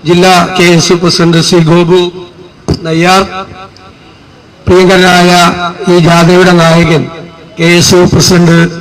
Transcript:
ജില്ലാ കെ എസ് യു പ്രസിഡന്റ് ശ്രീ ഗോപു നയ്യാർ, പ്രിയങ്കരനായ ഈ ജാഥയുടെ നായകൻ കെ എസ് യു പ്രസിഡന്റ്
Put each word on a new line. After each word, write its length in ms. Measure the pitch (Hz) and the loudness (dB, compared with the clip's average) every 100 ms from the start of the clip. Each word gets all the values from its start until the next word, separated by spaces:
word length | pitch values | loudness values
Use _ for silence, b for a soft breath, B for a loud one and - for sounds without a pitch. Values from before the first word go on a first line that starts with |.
ജില്ലാ 520 | 151 175 180 180 175 - | 0 0 2 2 0 -2
കെ 40 | |
എസ് 280 | 175 170 160 | 0 0 0
യു 60 | 180 | -2
പ്രസിഡന്റ് 460 | 175 - 170 165 | -2 -2 0 0
ശ്രീ 160 | 156 175 | 0 0
ഗോപു 720 | 156 170 170 180 180 180 - - - - - - | 2 0 2 0 -2 -8 -20 -20 -20 -14 -10 -8
നയ്യാർ, 400 | 165 165 180 190 190 185 190 185 190 - 190 - - - - - - - - | -4 -2 0 0 -2 -10 -16 -18 -20 -20 -20 -20 -20 -20 -20 -20 -20 -12 -2
പ്രിയങ്കരനായ 640 | 180 185 185 185 180 175 175 175 180 175 175 - | 2 2 2 2 2 2 2 0 -2 -10 -8 -2
ഈ 60 | 175 | 0
ജാഥയുടെ 540 | 160 170 170 180 185 | 2 2 2 2 2
നായകൻ 580 | 175 165 165 160 156 135 - - - - - | 2 2 2 0 -2 -4 -12 -18 -20 -20 -4
കെ 60 | |
എസ് 300 | 165 175 170 | 0 0 2
യു 140 | 180 180 | 2 2
പ്രസിഡന്റ് 580 | - - 180 170 170 170 - | 0 0 0 2 2 0 -4